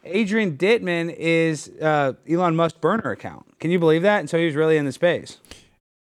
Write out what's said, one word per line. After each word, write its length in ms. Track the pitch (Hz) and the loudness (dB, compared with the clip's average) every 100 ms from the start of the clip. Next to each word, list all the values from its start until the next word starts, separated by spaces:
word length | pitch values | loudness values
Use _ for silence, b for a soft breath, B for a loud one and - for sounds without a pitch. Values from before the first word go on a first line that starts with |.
| - | -6
Adrian 500 | 185 214 220 208 135 | -2 0 0 -2 0
Dittman 580 | 190 233 180 170 165 | 0 2 0 -2 -4
is, 560 | 156 165 165 160 151 - - | -4 0 2 2 -2 -8 -4
uh, 320 | 156 151 139 - - | 0 2 0 -4 -2
Elon 260 | 170 180 160 | 0 2 2
Musk's 240 | 165 - | 0 0
burner 320 | 156 220 147 | -2 0 -4
account. 480 | 95 98 78 - _ | -8 -12 -16 -20 _
Can 100 | 160 | -2
you 80 | 180 | 2
believe 260 | 165 160 | 4 4
that? 160 | 190 208 | 4 0
And 80 | 151 | 0
so 80 | 165 | 0
he 80 | 170 | 0
was 100 | 143 | 0
really 220 | 160 156 | 2 2
in 80 | 143 | 0
the 80 | |
space. 460 | 127 175 135 78 - B B B B _ _ _ | -2 0 0 -6 -20 B B B B _ _ _